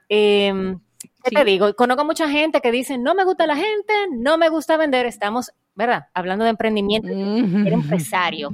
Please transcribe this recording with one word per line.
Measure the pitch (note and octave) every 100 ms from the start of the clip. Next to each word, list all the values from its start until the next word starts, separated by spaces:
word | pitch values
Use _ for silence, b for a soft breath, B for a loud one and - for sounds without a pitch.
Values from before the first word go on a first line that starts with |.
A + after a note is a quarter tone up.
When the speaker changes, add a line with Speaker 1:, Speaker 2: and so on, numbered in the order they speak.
| _
Speaker 1:
em, | G#3 G#3 G3+ G3+ F#3+ F#3+ F#3+ - _ - _
¿qué | B3+
Speaker 2:
Sí. | A3+
Speaker 1:
te |
digo? | A3+ F#3+ G#3 G#3
Conozco | A3+ B3+ D4+
mucha | D#4+ D#4
gente | D4 D#4+ D4
que | B3+
dice, | A#3+ B3+ C4
"No | B3+ F#4+
me |
gusta | F#4 F4+ D#4+
la | D4
gente, | G#4+ G#4+ G4+ G#4 G4
no | A#3+ C4 D#4+
me | E4
gusta | D#4+ D4+ D#4+
vender." | D4+ B3+ A#3+
Estamos, | - G#3 A#3+ - - _
¿verdad? | - A#3 G3 -
Hablando | F3+ F3+ G3
de | A3+
emprendimiento, | A3 A3+ G#3+ G3+ A3 F#3+
Speaker 2:
Ujú. | F#3+ G3 A3 G#3+ G3
Speaker 1:
ser | G3
empresario. | F3 D3 F3 D3+ F#3 E3+ D#3+ C#3+